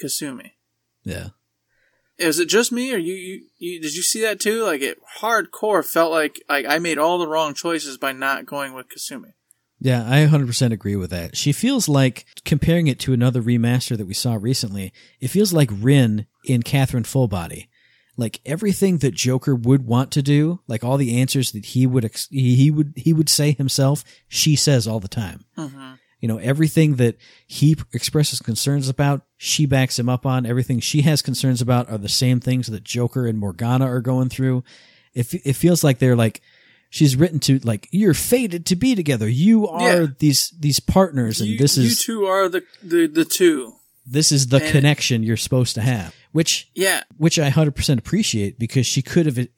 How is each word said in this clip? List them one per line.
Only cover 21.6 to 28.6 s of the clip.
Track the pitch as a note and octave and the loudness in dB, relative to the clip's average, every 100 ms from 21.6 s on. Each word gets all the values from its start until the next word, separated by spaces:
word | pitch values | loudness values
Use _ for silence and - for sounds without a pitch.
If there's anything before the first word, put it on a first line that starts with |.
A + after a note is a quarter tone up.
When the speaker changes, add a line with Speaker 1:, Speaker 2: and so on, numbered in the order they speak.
| G2+ | -4
Speaker 2:
he | B2 C3 | 0 2
would | B2+ | 2
ex-, | A2 - - | -2 -6 -8
he, | C#3 B2+ B2+ | -2 2 6
he | C#3 | 4
would, | D3+ D3 C#3+ | 4 -2 -2
he | E3 | 0
would | D#3+ D3+ | 2 2
say | - D3 | 2 2
himself, | D3 C3+ - C3+ D3 - - _ | 0 -2 2 2 0 -4 -20 _
she | - D#3 D3 | -2 2 2
says | - C3+ G#2+ | 4 2 0
all | A2 | -4
the | G2 | -6
time. | - G2 E2 - - | -6 -8 -10 -18 -14
Speaker 1:
Mm-hmm. | D3+ - C3 C3 _ _ | -14 -14 -20 -20 _ _
Speaker 2:
You | A2+ | -4
know, | A2 | -4
everything | G#2 C#3 D#3 E3+ D#3 C3 | -2 0 2 4 2 4
that | A#2+ - - _ _ | 0 0 -10 _ _
he | - C#3+ D#3 | 0 2 2
p-, | - | -2
expresses | B2 - D#3 D3 B2+ | -8 -4 0 0 -2
concerns | - A2 | -6 -4